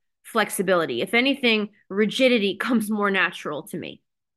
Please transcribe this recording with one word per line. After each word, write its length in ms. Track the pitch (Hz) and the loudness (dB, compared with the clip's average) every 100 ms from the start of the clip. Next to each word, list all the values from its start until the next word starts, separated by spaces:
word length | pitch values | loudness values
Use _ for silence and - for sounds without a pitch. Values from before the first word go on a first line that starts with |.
| _ _ | _ _
flexibility. 800 | - 220 208 - 190 180 151 120 | -4 -2 -2 -2 2 2 2 -2
If 100 | 196 | 0
anything, 560 | 233 269 269 240 214 208 - _ | 0 0 0 2 0 -2 -10 _
rigidity 680 | 196 214 - 262 240 196 180 | -2 0 2 4 4 2 -2
<laughs> 40 | |
comes 300 | 226 233 208 | 0 0 0
more 200 | 214 202 | 0 0
natural 540 | 190 175 - 156 147 | 2 0 -2 -10 -10
to 120 | - 165 | -10 -12
me. 240 | 78 - _ _ _ | -12 -16 _ _ _